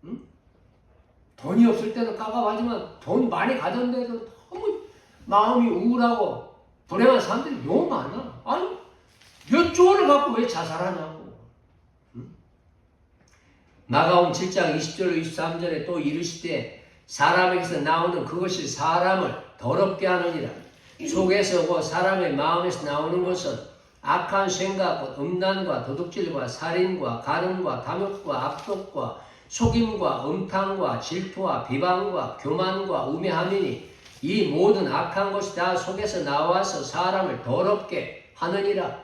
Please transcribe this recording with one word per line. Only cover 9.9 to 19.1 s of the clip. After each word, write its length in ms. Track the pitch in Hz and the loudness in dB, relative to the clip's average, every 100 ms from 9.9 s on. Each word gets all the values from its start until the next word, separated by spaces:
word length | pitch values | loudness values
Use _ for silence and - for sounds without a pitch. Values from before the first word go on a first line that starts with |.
| 403 285 | 8 8
갖고 260 | 285 277 | 6 4
왜 120 | 233 - | 0 0
자살하냐고. 880 | 165 160 160 185 170 156 - - - - _ _ _ _ _ _ 120 | -2 -4 -4 -4 -4 -10 -14 -18 -20 -20 _ _ _ _ _ _ -18
응? 140 | 120 - _ _ _ _ _ _ _ _ _ _ _ _ _ _ _ | -18 -20 _ _ _ _ _ _ _ _ _ _ _ _ _ _ _
마가복음 460 | 120 165 175 170 | 2 6 6 6
칠 180 | - 185 | 2 -2
장 260 | 196 165 156 | 0 2 0
이십 200 | - - | -4 -2
절 200 | 180 160 | 0 0
이십삼 420 | 160 - 165 165 | -4 -4 -6 -4
절에 240 | 170 151 147 | -4 -4 -4
또 120 | 165 | -2
이르시되 840 | 143 165 175 - 226 139 - - - _ _ | -2 -2 -6 -8 -6 -6 -6 -14 -20 _ _
사람에게서 720 | - 147 175 180 180 165 160 | 0 2 4 4 2 -2 -2
나오는 420 | 147 165 175 175 | 0 2 2 -2
그것이 440 | - 170 180 - 143 | -4 -4 -4 -4 -6
사람을 680 | - 170 - 185 | -2 0 2 2